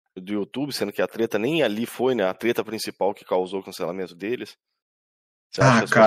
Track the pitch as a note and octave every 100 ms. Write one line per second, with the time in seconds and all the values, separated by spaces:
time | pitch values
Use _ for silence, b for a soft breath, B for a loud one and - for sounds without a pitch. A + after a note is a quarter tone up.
0 | _ F#2+ F#2 G#2 G2 B2+ D3 - G#2 G2+
1 | F#2 - A2+ G#2 A#2+ E3 A#2+ G#2 A#2 -
2 | B2+ A#2+ F#2 F2+ A2 A#2 G#2 G#2+ G#2 -
3 | G2 G#2 - F#2 F#2 F#2+ F#2+ F#2 E2+ F#2+
4 | F2 F2 G2+ B2 G#2+ - _ _ _ _
5 | _ _ _ _ _ - C3 A#2 G#2 A#2